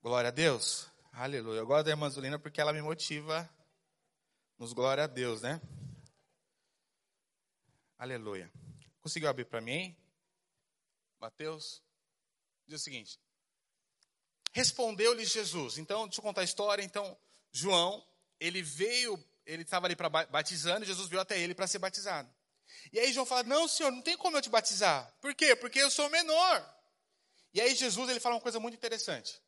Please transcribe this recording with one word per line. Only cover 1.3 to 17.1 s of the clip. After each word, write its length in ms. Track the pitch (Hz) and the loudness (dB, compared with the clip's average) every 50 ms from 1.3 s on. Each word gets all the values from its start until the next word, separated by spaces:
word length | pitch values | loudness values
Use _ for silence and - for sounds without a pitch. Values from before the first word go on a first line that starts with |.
| 143 131 113 113 110 110 | -4 -4 -4 -4 -4 -4
Eu 80 | 113 | 0
gosto 180 | 117 139 151 156 | 4 4 4 4
da 60 | 156 | 4
irmã 200 | 151 151 151 143 | 0 0 0 -4
Zulina 280 | 131 135 131 131 147 147 | -4 -4 -6 -6 -6 -6
porque 220 | - 156 147 - | -8 -10 -2 0
ela 120 | 151 151 151 | 0 0 0
me 100 | 156 151 | -2 -4
motiva 680 | 151 151 - - - 151 147 147 156 156 160 170 165 _ _ _ _ _ _ _ _ _ _ _ _ _ _ _ _ _ _ _ _ _ _ | -6 -6 -6 -6 -6 -6 -8 -6 -4 -4 -4 -4 -8 _ _ _ _ _ _ _ _ _ _ _ _ _ _ _ _ _ _ _ _ _ _
nos 140 | 120 117 120 | -12 -10 -2
glória 320 | 117 123 131 135 139 151 | 0 2 2 4 2 0
a 20 | |
Deus, 360 | 156 131 127 127 123 113 110 110 | -2 0 -2 -2 -2 -2 -4 -4
né? 180 | 123 147 165 - - - - - - - - - - _ _ _ _ _ _ _ _ _ _ _ _ _ _ _ _ _ _ _ _ _ _ _ _ _ _ _ _ _ _ _ _ _ _ _ _ _ _ | -6 -6 -6 -8 -14 -16 -14 -14 -16 -16 -18 -20 -20 _ _ _ _ _ _ _ _ _ _ _ _ _ _ _ _ _ _ _ _ _ _ _ _ _ _ _ _ _ _ _ _ _ _ _ _ _ _
Aleluia. 540 | 120 127 131 120 110 107 101 95 90 82 _ - - - - - - - _ _ | -10 -10 -8 -8 -8 -8 -8 -8 -10 -12 _ -20 -20 -20 -20 -20 -20 -20 _ _
Conseguiu 280 | _ 160 - 170 151 151 | _ -8 -6 -2 -2 -2
abrir 160 | 131 127 120 | -2 -2 -6
pra 160 | - - 117 | -6 -6 -8
mim, 120 | 113 117 127 | -6 -4 -4
hein? 240 | 160 185 185 170 _ _ _ _ _ _ _ _ _ _ _ _ _ _ _ _ _ _ _ _ _ _ _ _ _ | -4 -4 -6 -10 _ _ _ _ _ _ _ _ _ _ _ _ _ _ _ _ _ _ _ _ _ _ _ _ _
Mateus? 600 | 117 113 _ _ 151 160 160 156 147 - - - _ _ _ _ _ _ _ _ _ _ _ _ _ _ _ _ _ | -14 -14 _ _ -10 -8 -8 -8 -12 -14 -14 -16 _ _ _ _ _ _ _ _ _ _ _ _ _ _ _ _ _
Diz 140 | _ 147 151 | _ -10 -10
o 40 | - | -8
seguinte. 340 | - 135 123 107 - - - _ _ _ _ _ _ _ _ _ _ _ _ _ _ _ _ _ _ _ _ _ _ _ _ _ - _ | -8 -8 -12 -12 -14 -20 -20 _ _ _ _ _ _ _ _ _ _ _ _ _ _ _ _ _ _ _ _ _ _ _ _ _ -8 _
Respondeu-lhes 800 | 240 254 - - - 254 226 214 190 214 233 240 233 226 196 | 0 0 0 2 2 -2 -2 0 2 2 2 2 2 0 -2
Jesus. 480 | - 220 208 175 151 175 143 123 - 151 | -2 -2 -4 -4 -4 -6 -6 -6 -6 -10
Então, 280 | 160 - 202 214 220 | -8 -6 -6 -6 -6
deixa 140 | 202 - - | -6 -8 -6
eu 20 | - | -6
contar 180 | 208 196 196 | -4 -2 -2
a 40 | 185 | -2
história. 380 | 170 - - 202 208 202 196 202 | -2 0 -2 0 0 0 0 -2
Então, 340 | 190 - 208 202 190 | -4 -6 -6 -6 -6